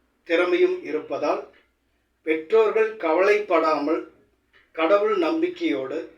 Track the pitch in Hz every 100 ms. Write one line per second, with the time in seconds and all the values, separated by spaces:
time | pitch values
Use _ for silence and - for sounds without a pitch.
0 | _ _ - 170 180 175 180 - 143 151
1 | - 143 147 196 - _ _ _ _ _
2 | _ _ 160 160 - 220 214 214 220 -
3 | 165 160 196 208 - 165 160 147 147 160
4 | - - _ _ _ _ _ - 165 -
5 | 214 - 160 320 175 - 165 139 131 151
6 | 170